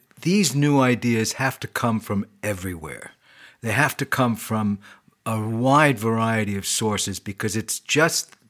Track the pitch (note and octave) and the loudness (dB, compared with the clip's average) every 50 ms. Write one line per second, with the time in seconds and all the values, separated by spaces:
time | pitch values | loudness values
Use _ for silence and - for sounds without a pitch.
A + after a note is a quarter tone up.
0 | _ _ _ - - E3 F#3+ G#3+ F#3+ C#3+ C3+ C#3+ C#3+ D3 C#3+ C#3 C3 B2+ B2 A2 | _ _ _ -4 0 2 2 4 2 2 2 2 2 4 4 4 4 4 2 2
1 | A#2+ A#2+ A#2 A2 A2 G#2+ - - C3 C3 - - - - - - - A#2 A2 G#2+ | 2 2 2 2 0 -2 -2 -4 -4 -4 -4 -6 -10 -8 -6 -2 0 0 0 0
2 | - - G#2 G2 A2 - _ _ - G#2+ G2+ F2+ F#2 F#2+ F2 D#2+ D#2 D2+ B1 G#1 | -2 -2 -4 -4 -4 -6 _ _ -6 -6 -6 -6 -6 -8 -8 -8 -10 -12 -14 -14
3 | G1+ - - _ _ _ - - - - - _ - A2+ G#2 B2+ D3 D#3 - - | -16 -18 -20 _ _ _ -20 -20 -20 -20 -18 _ -6 -2 0 0 0 0 0 -4
4 | - - - - B2+ A#2+ A2+ G#2+ - - A2+ A2 G#2+ G#2 G2+ G2 - - - _ | -6 -4 0 0 2 2 0 -2 -4 -4 -2 0 0 0 -2 -2 -6 -14 -20 _
5 | _ _ _ _ - A#2 A2+ A2 G#2+ A2 A2+ A2+ B2 C3 C#3 D3 D#3 C#3+ C3 G#2+ | _ _ _ _ -8 -6 -4 -4 -4 -4 -2 0 2 4 6 6 6 4 2 2
6 | A2 A2+ A2+ A2+ A2+ A2+ A2+ A2 G#2+ G2+ G2+ G2 F#2+ - - - A2+ G#2+ G#2 G2 | 0 0 0 0 0 0 0 0 0 -2 -4 -4 -4 -4 -2 0 0 0 0 0
7 | - G2+ F#2+ - - G#2 G2 - - G#2+ F#2 A2 G2+ - - - _ - - C#3 | -2 -4 -6 -8 -8 -10 -8 -4 -4 -4 -2 -4 -4 -6 -8 -8 _ -2 2 2
8 | D#3+ E3 - - - - - _ _ | 2 2 2 -2 -6 -8 -14 _ _